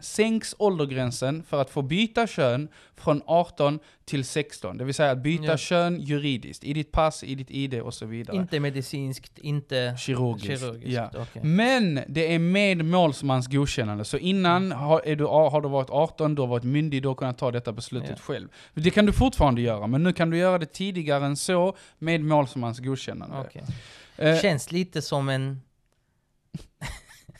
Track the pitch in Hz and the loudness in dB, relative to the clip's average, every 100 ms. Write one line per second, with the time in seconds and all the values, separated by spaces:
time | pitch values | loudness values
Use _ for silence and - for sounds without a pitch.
0 | - - 220 220 - - 208 180 143 131 | -8 0 2 2 -2 0 2 2 -2 -2
1 | 123 120 131 156 165 147 135 151 135 175 | -2 -2 -2 -4 -2 -2 -2 -2 0 0
2 | 226 233 233 - 135 120 151 - - - | 0 0 -2 2 0 0 -4 -12 -20 -6
3 | - 147 - 165 175 - 143 151 - _ | 0 0 2 2 2 0 0 0 -8 _
4 | - 143 131 160 147 - 98 101 127 135 | -6 -4 -2 -4 -6 -8 -10 -8 -6 0
5 | 147 131 135 165 156 160 - 175 170 175 | 2 2 0 0 0 -2 0 0 2 -2
6 | 143 147 147 127 - - - 151 147 - | -2 -2 0 -2 -6 -12 -6 -4 -2 2
7 | 156 - - 135 131 135 139 123 113 - | 0 0 -10 -10 -8 -6 -4 -4 -6 -10
8 | 110 113 117 190 180 151 143 135 127 143 | -10 -10 -6 -4 -2 -2 -2 -4 -6 -6
9 | 135 127 - - 151 147 - 131 123 123 | -6 -8 -12 -12 -6 -4 -2 -2 -2 -4
10 | - 127 123 107 101 135 123 117 123 123 | -4 0 0 -2 -4 -6 -6 -8 -4 -4
11 | 110 - 117 120 151 180 233 262 196 139 | -4 -8 -12 -4 2 4 4 4 2 0
12 | - 139 160 165 170 196 202 180 160 180 | -2 -2 2 2 2 4 4 2 2 4
13 | 165 135 143 131 123 139 143 - 107 104 | 4 2 0 0 2 0 0 0 -2 -4
14 | 107 143 175 196 180 175 190 131 143 160 | -4 -2 0 2 4 4 2 -2 2 2
15 | - 151 147 143 156 151 147 139 131 139 | 2 0 2 4 6 4 0 -2 0 0
16 | 160 - 151 147 127 120 123 143 156 139 | 0 0 0 0 0 0 2 0 2 0
17 | 135 127 131 123 135 120 120 110 - 123 | -2 -2 -4 -2 -2 -2 -4 -8 -8 -8
18 | 69 - - 120 95 - - - 165 208 | -8 -10 -8 -8 -10 -20 -12 0 2 6
19 | 208 196 254 - 147 120 120 107 104 135 | 6 6 4 6 4 4 2 0 0 2
20 | 180 175 165 165 180 180 156 - 196 180 | 2 2 0 2 2 2 -2 -6 -4 -4
21 | 151 143 143 143 - 180 185 190 - - | 0 0 0 -2 0 2 2 -2 -14 -8
22 | 160 165 151 151 135 131 117 120 127 131 | -2 0 4 4 2 -2 -4 -4 -6 -6
23 | - 107 92 139 131 - - - - - | -6 -10 -10 -10 -10 -12 -12 -12 -12 -20
24 | - - 196 160 202 143 - 170 180 156 | -18 0 2 4 2 0 -2 -4 -4 -4
25 | 143 147 135 131 135 135 - _ _ _ | -4 -2 0 -2 -4 -8 -14 _ _ _
26 | _ _ _ _ _ - - - - - | _ _ _ _ _ -18 -18 -14 -12 -12
27 | - - - | -16 -20 -20